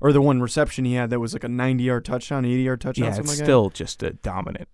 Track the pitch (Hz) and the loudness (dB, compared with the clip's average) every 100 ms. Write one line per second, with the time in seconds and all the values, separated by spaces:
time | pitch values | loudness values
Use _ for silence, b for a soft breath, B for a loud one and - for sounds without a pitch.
0 | 147 143 143 131 123 156 147 - 127 123 | 4 6 6 4 0 0 0 0 -2 0
1 | 117 120 117 - 120 123 127 127 127 120 | 0 -2 -4 -6 -6 -2 0 2 0 0
2 | - 127 - 139 123 127 131 127 - 127 | -2 -6 -4 -2 0 0 0 -2 -4 -2
3 | 113 104 147 147 151 131 98 - - - | -2 -2 -4 0 4 6 4 -2 -8 -6
4 | 80 - 104 95 - - - | -8 -6 -8 -6 -8 -10 -14